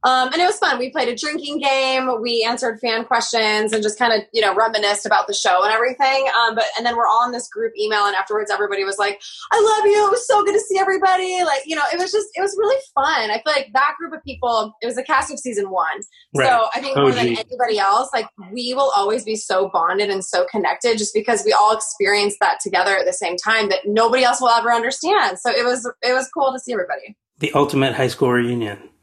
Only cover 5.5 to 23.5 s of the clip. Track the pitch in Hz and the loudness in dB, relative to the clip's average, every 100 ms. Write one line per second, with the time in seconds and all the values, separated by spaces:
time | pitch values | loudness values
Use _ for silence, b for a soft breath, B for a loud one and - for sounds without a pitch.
5.5 | 180 202 220 247 254 269 269 269 226 226 | 2 2 2 0 0 2 2 0 2 0
6.5 | 220 - - 240 233 233 220 247 240 247 | 0 -2 -2 -2 0 2 2 0 -4 -10
7.5 | 208 226 202 214 214 202 190 196 214 208 | -6 -6 -4 -2 0 0 0 -2 -4 -2
8.5 | 196 202 196 196 196 208 202 B B B | -2 -2 -2 -4 -2 -4 -4 B B B
9.5 | 466 427 427 415 415 415 480 - 415 403 | 2 4 4 4 4 4 2 2 2 4
10.5 | 403 415 381 381 381 381 370 370 370 339 | 0 0 0 2 2 2 2 0 0 0
11.5 | 269 294 311 285 349 370 403 403 - 392 | 0 -2 -2 -2 -2 -2 -2 -4 -4 -4
12.5 | 381 415 539 - - 285 302 220 220 311 | 0 0 0 -2 -2 0 0 -2 -2 0
13.5 | 285 269 233 294 320 330 311 - 254 247 | -2 0 0 0 -2 -10 -12 -14 -6 -2
14.5 | 233 214 - 233 240 262 269 269 269 254 | 0 -2 -6 -8 -6 0 0 0 -8 -6
15.5 | 208 196 185 160 - - b b 143 135 | -4 -2 -2 -2 -4 -12 b b 0 2
16.5 | 240 220 - 277 196 143 240 240 117 - | 4 2 -2 -4 2 2 2 0 -2 -6
17.5 | 247 240 214 196 214 262 240 220 - 185 | -4 -2 2 2 2 0 -4 -6 -14 -14
18.5 | 226 247 254 277 202 202 233 208 214 - | -10 -6 0 2 2 0 -2 -4 -6 -2
19.5 | 190 190 180 170 190 208 196 185 180 180 | 0 0 0 0 0 -2 -2 -2 -2 -2
20.5 | 208 165 - 240 226 208 214 214 226 208 | -2 -2 0 0 0 0 -2 0 0 2
21.5 | 208 214 220 - - 196 208 202 202 190 | 4 4 2 -4 -4 0 2 0 0 0
22.5 | - 190 180 185 190 180 180 180 175 214 | 0 -2 0 2 0 0 -2 -6 -4 0